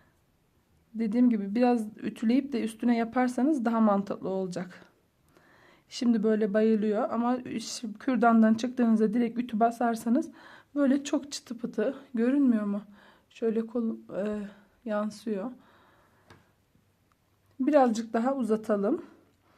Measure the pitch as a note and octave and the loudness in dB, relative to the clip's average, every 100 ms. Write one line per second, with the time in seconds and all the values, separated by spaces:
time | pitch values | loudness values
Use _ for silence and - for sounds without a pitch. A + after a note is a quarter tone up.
0 | _ _ _ _ _ _ _ _ _ A3 | _ _ _ _ _ _ _ _ _ -6
1 | A3+ A#3+ B3 G#3+ G3 A#3 B3 A#3+ G#3+ - | -2 4 4 4 -2 2 4 2 -2 -8
2 | G#3+ - A3+ C4+ C#4 A3+ A3 - A#3+ A#3 | -10 -2 2 2 0 -4 -4 -2 0 0
3 | A3+ B3+ B3+ B3 C#4 D4 A3+ A3+ A3 G3 | 0 0 -2 0 0 0 0 2 2 2
4 | G3 - F#3 F#3+ F#3 F3+ F3+ - - _ | -2 -6 -6 -4 -6 -8 -10 -16 -20 _
5 | _ _ _ _ _ _ _ _ _ - | _ _ _ _ _ _ _ _ _ -2
6 | A#3+ A3+ A3 G#3+ G#3 G#3+ A3 A3 G#3+ G#3 | 2 2 2 2 2 2 2 2 2 0
7 | - A3+ A#3+ B3+ B3+ A#3+ - - G#3+ - | -2 -2 -2 -2 -4 -8 -8 -10 -10 -6
8 | - A#3 A#3 A3+ A3 A3+ B3 B3 A3+ A3 | -2 2 4 6 6 4 -2 0 2 2
9 | A3 A#3+ A#3 A#3 B3 G#3 A#3 A#3+ A#3 A3+ | 2 0 -2 -4 -6 0 0 0 -4 -2
10 | A#3 C4+ - - - - _ C#4+ C#4 C#4 | 0 0 0 -12 -20 -20 _ 0 2 2
11 | - D4+ - - - A3+ A#3 - A#3 C4+ | 0 -4 -4 -14 -12 -10 -6 -2 -4 -4
12 | - A3+ A#3+ C#4+ C4 G#3+ G3+ G3+ - - | -8 -2 2 4 4 2 0 -6 -8 -20
13 | - _ _ - A3+ A3 A3+ A#3+ A3+ A3+ | -20 _ _ -4 -2 -2 -2 -4 -4 -6
14 | - F3+ G#3 G#3 G3+ - _ _ A3 G#3 | -10 -6 -6 -6 -10 -16 _ _ -6 -4
15 | G#3+ - A3+ G3 B3 - _ _ _ _ | -4 -8 -6 -6 -6 -12 _ _ _ _
16 | _ _ _ - _ _ _ _ _ _ | _ _ _ -20 _ _ _ _ _ _
17 | _ _ _ _ _ - C4 D4 B3 A3 | _ _ _ _ _ -4 2 4 4 2
18 | - A3+ B3+ C#4 G#3+ G#3+ A3+ G#3 G3+ F4 | -4 -2 -2 -2 -2 -2 0 -2 0 -2
19 | - - _ _ _ | -6 -20 _ _ _